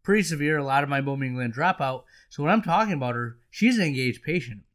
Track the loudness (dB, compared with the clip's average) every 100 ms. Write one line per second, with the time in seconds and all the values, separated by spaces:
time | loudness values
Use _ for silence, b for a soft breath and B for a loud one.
0 | 4 2 2 0 0 0 2 0 2 -2
1 | -2 -4 -4 -2 -4 0 -2 0 -2 -4
2 | _ b b -4 2 2 2 0 0 -2
3 | -2 -4 -6 -10 _ 2 2 4 0 0
4 | -2 -2 -4 -4 -6 -14 _